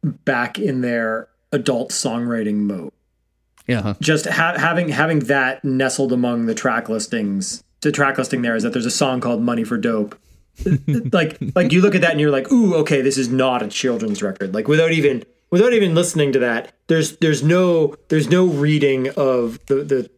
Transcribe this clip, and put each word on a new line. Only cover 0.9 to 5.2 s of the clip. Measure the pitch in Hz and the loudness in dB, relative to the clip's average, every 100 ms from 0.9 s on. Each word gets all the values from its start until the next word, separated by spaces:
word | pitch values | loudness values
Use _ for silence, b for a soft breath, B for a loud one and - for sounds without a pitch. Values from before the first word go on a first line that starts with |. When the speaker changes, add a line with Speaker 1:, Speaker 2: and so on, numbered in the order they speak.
| 120 113 110 113 _ _ | -2 -2 -4 -8 _ _
Speaker 1:
adult | - 123 120 - | -4 0 -2 -2
songwriting | - 131 117 120 117 107 104 | -4 -4 -4 -4 -2 -2 0
mode. | 104 95 76 _ _ _ _ _ _ _ - | -2 -4 -10 _ _ _ _ _ _ _ -4
Speaker 2:
Yeah, | 120 | -2
huh. | 101 98 | -2 -4
Speaker 1:
Just | 151 156 - | 0 0 0
ha-, | - 165 175 | 0 0 0
having, | 160 170 170 | -2 0 -2
having | 131 160 160 | 0 0 0